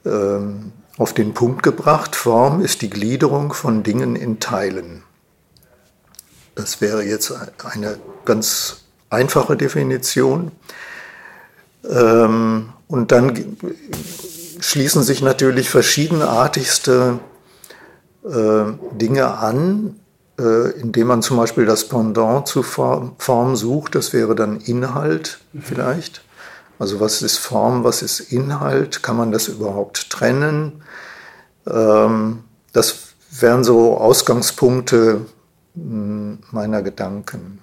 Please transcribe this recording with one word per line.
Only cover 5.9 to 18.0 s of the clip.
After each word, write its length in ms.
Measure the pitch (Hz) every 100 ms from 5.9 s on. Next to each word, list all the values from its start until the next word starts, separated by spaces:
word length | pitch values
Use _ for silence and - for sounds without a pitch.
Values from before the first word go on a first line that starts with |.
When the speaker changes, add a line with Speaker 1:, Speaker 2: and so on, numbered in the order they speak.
| _ _ - _ _ _ -
Speaker 1:
Das 260 | 101 -
wäre 220 | 104 107
jetzt 300 | 101 107 - - 101 -
eine 360 | - 110 104 104 - - -
ganz 560 | 110 107 - - - _ _ _
einfache 460 | 110 135 151 131 139
Definition. 960 | 139 156 135 131 127 - 131 147 170 - - - - - - - - - - _ _ _ -
Ähm, 800 | 123 117 117 110 113 113 113 113 - _
und 240 | 135 113
dann 200 | 123 131
g-, 120 | 113 - - - - 247 156 156 175 - - 170 175
schließen 440 | - 143 135 151
sich 180 | 123 135
natürlich 480 | 135 131 135 127 123
verschiedenartigste, 1500 | 131 120 - 156 160 151 117 143 - 131 - - 127 127 120 - - _ _ - - - _